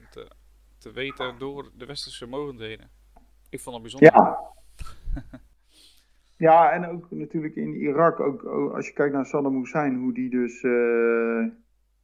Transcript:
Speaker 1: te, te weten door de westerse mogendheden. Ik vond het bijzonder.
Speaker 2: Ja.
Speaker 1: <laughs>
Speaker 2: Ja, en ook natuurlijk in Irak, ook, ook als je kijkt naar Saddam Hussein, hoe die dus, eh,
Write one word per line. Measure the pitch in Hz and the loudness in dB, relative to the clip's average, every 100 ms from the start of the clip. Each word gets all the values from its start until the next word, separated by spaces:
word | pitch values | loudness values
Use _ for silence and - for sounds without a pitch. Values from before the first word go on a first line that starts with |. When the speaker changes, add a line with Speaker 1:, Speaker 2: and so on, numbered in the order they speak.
| - | -20
Speaker 1:
te, | - - - - _ _ _ | -20 -20 -20 -20 _ _ _
te | 113 | -16
weten | 117 135 135 127 120 | -10 -10 -8 -10 -8
door | 135 139 131 - | -10 -12 -16 -18
de | 123 | -14
westerse | 143 - - 120 | -14 -14 -14 -12
mogendheden. | 135 147 120 110 107 - _ _ - - _ _ | -10 -10 -12 -14 -14 -18 _ _ -20 -20 _ _
Ik | 135 | -14
vond | - | -12
het | 120 | -14
bijzonder. | 113 127 151 | -14 6 8
Speaker 2:
Ja. | - - - - - - - - - - | 8 6 0 -10 -18 -20 -14 -14 -10 -6
Speaker 1:
<laughs> | - - - - _ _ _ - _ _ _ _ - | -6 -8 -18 -20 _ _ _ -20 _ _ _ _ 2
Speaker 2:
Ja, | 160 165 160 | 6 8 8
en | 170 175 | 2 -4
ook | 170 - | -10 -12
natuurlijk | 156 147 165 151 | -12 -8 -6 -6
in | 156 151 | -6 -8
Irak, | 151 151 139 165 - | -4 -2 4 4 2
ook, | 143 135 | -2 -4
ook | - 143 143 | -6 -4 -2
als | - 139 | -4 -6
je | |
kijkt | - 147 | -2 0
naar | 139 131 | 0 -2
Saddam | 151 139 135 | -2 0 -2
Hussein, | 123 160 143 127 | -2 -2 -2 -2
hoe | 127 | -2
die | 120 127 | -4 -2
dus, | 123 120 117 | -2 -2 -2
eh, | 127 120 120 117 117 117 113 117 113 - _ _ _ _ | 0 2 2 2 2 2 0 0 -2 -6 _ _ _ _